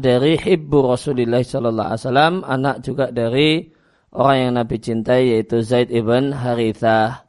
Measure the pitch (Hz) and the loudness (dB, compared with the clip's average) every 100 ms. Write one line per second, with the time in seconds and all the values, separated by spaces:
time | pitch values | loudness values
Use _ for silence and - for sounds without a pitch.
0 | 131 123 143 165 220 180 147 143 131 123 | 2 2 2 0 0 -2 2 2 2 0
1 | - 127 117 120 123 135 120 110 98 113 | -2 -2 0 0 -2 -4 -2 -2 -4 -4
2 | 135 127 156 185 170 131 139 123 131 131 | -2 2 2 0 -4 -2 -2 -4 -8 -4
3 | 127 120 117 127 151 160 - _ _ _ | -4 -2 -2 2 2 0 -4 _ _ _
4 | _ - 135 135 127 123 117 117 117 113 | _ 0 2 2 2 -2 -2 -6 -4 -4
5 | 110 123 127 113 107 117 113 123 120 120 | 0 2 4 2 0 -2 0 0 2 0
6 | 110 123 139 139 123 120 113 110 113 110 | 0 0 0 -4 -4 -2 -2 0 0 2
7 | 110 123 | 0 -4